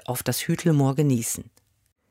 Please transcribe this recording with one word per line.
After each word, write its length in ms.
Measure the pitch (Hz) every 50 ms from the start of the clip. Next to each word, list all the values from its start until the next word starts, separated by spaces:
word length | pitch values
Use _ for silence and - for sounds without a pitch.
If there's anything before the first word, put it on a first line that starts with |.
| -
auf 180 | - 123 - -
das 240 | 131 120 - -
Hüttelmoor 480 | - 165 - - 170 156 143 139 131 135
genießen. 560 | 143 151 143 127 117 117 - - - - - _ _ _ _ _ _ _ _ _ _ _ _